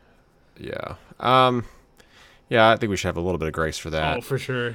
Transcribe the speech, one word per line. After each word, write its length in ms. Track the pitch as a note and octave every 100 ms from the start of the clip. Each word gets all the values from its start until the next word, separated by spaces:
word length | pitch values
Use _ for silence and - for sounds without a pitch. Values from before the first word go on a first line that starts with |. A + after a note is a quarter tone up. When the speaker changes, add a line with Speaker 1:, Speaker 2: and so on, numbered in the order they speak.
| _ _ _ _ _ -
Speaker 1:
Yeah. 380 | - - - - - -
Um, 460 | A#2 C3 B2+ B2 - - _ _ _ _ - _ -
yeah, 200 | A#2 A2
I 40 |
think 140 | A2 A2
we 60 | F#2
should 100 | F#2
have 100 | E2+
a 40 |
little 160 | F2+ E2
bit 80 | D#2+
of 60 |
grace 240 | D#2+ D#2 -
for 120 | E2
that. 260 | D#2 D#2 D#2
Speaker 2:
Oh, 40 |
for 160 | - C3
sure. 340 | - B2+ A#2+